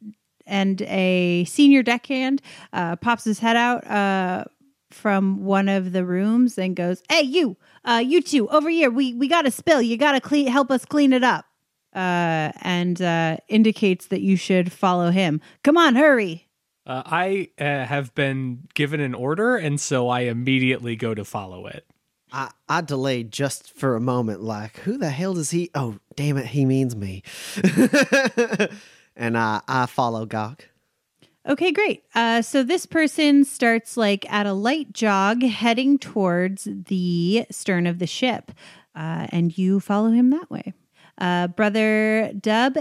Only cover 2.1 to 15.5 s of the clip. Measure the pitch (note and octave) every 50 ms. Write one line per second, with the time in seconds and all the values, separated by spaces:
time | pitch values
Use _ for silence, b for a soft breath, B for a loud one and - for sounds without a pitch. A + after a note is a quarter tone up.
2.1 | C#4 B3+ C4 C4 C#4 C#4 B B B B B B - - F3 E3 E3+ - - A#3+
3.1 | A#3 A3+ - A3 G#3 - A3+ A3+ A#3 A#3 A#3+ A#3+ B3 - - - - G#3 G3+ G3
4.1 | G3 F#3+ F#3 F3+ F#3 - - - _ _ _ _ _ _ _ _ - - - G#3+
5.1 | G3 F#3+ G3 F#3+ F#3+ G3 F#3+ G3 G3 G3 G3 G3 G3 G3 F#3 F#3 F3+ F#3 F3+ F3+
6.1 | F3+ F#3 G3 G#3+ A3+ A#3+ B3+ A#3+ - - F#3 F#3 F3+ F3 F3 F3 F#3 - _ -
7.1 | D4 E4 D4 B3+ C4+ F4+ D#4+ A3+ F3+ b b b b b _ - - A#3 A#3+ B3+
8.1 | D4+ F4 C#4 - D4+ C#4 G#3 - C#4+ D4+ D4 D#4+ E4 E4 D#4 B3+ A3+ C4 C#4 B3+
9.1 | A#3+ A#3+ C#4+ B3+ E4+ E4+ D4+ C4 - - - - D#4 C4+ A#3+ A3+ A#3 A3 C#4+ D4+
10.1 | C#4 B3+ - - C#4+ D4 C#4+ B3+ A#3+ C#4+ C#4 B3 C4+ B3 - - - D4 C#4+ C4+
11.1 | C4 B3+ B3 B3+ F#3+ D#3 - _ _ _ _ _ _ _ _ _ _ G3 F#3 F3+
12.1 | F3 F3 F3 E3 E3 D#3+ D#3 D3+ - - - F3+ F3+ F3 F3 F3+ F3 F3 F3+ F3
13.1 | E3 E3 E3 D#3+ D#3+ - - - G#3+ G#3+ A3 A3 G#3 - A3+ G3 F#3 - - -
14.1 | F#3+ F#3+ G3 G3 F#3+ F3 - - F#3+ F#3 F3 F3+ - - - F#3 F3+ F3+ F3 E3+
15.1 | F3 F#3+ F#3+ E3 D3 D3+ b b